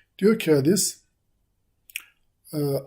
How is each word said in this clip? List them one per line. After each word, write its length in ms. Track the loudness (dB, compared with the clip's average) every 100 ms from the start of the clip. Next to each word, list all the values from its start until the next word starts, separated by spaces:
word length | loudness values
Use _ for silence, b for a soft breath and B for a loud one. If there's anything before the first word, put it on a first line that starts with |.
| B 0
Diyor 200 | 2 2
ki 140 | 2
hadis, 460 | 2 2 0 -2 -8 _ _ _ _ _ _ _ _ _ -18 B B _ _ _
e, 40 | -6 -4 -4